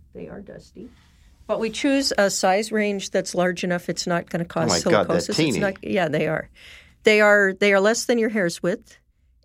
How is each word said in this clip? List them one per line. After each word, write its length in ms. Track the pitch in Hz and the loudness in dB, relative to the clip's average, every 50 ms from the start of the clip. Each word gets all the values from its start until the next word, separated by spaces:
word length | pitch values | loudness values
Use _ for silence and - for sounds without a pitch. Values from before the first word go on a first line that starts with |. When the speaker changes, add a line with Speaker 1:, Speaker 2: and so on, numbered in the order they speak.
| _ _ - | _ _ -20
Speaker 1:
they 120 | - - | -18 -18
are 140 | - - - | -16 -18 -18
dusty. 480 | 202 - - - - - - - - 254 _ _ _ _ _ _ _ _ _ _ - | -18 -18 -20 -20 -20 -20 -20 -20 -20 -20 _ _ _ _ _ _ _ _ _ _ -6
But 140 | - 214 - | -6 -4 -4
we 100 | 226 226 | -4 -4
choose 420 | 220 - - 285 269 277 269 - - | -4 -2 0 2 2 2 0 0 0
a 120 | - 202 196 | 2 2 2
size 400 | 190 - - 190 185 208 220 214 | 2 0 2 2 2 2 0 -2
range 400 | 220 214 208 208 202 190 190 - | -2 -2 -2 -2 -2 -4 -6 -4
that's 240 | - 196 180 - - | -4 -4 -4 -2 -2
large 280 | 180 180 180 180 170 - | 0 0 0 -2 -2 -4
enough 240 | 180 175 175 - | -4 -4 -4 -4
it's 200 | - 175 - - | -6 -6 -6 -4
not 220 | 185 170 170 165 - | -2 -2 -4 -4 -4
gonna 140 | - 170 170 | -6 -6 -6
cause 260 | - - 165 160 165 185 - - | -4 -4 -2 0 0 0 0 2
Speaker 2:
Oh 40 | - | 2
my 20 | |
God, 160 | - - - - | 2 2 2 2
they're 80 | 92 | 0
Speaker 1:
silicosis. 120 | 87 - - | -2 -2 -2
It's 80 | 104 | -2
Speaker 2:
teeny. 220 | - 160 151 110 - | 0 0 0 0 0
Speaker 1:
not, 240 | 104 95 95 - - | -2 -2 -4 -6 -6
yeah, 240 | - 208 196 175 | -4 -2 -2 -2
they 200 | 156 139 156 151 | -2 -2 -2 -2
are. 220 | 160 156 - - - _ - - - - - - _ _ _ - | -2 -4 -4 -6 -10 _ -20 -20 -20 -20 -20 -20 _ _ _ 2
They 160 | 220 214 208 | 4 6 6
are, 340 | 214 208 208 208 202 190 185 | 6 6 6 6 4 2 0
they 200 | - 208 202 196 | 0 2 2 4
are 80 | 196 | 4
less 240 | 190 214 233 233 - | 4 4 2 0 0
than 120 | - 247 | -2 0
your 120 | 233 220 214 | 0 0 0
hair's 340 | 214 220 180 170 170 - - | 0 -2 -2 -2 -4 -4 -4
width. 340 | 175 202 226 - _ - _ _ _ _ _ _ _ _ _ | -4 -4 -4 -8 _ -20 _ _ _ _ _ _ _ _ _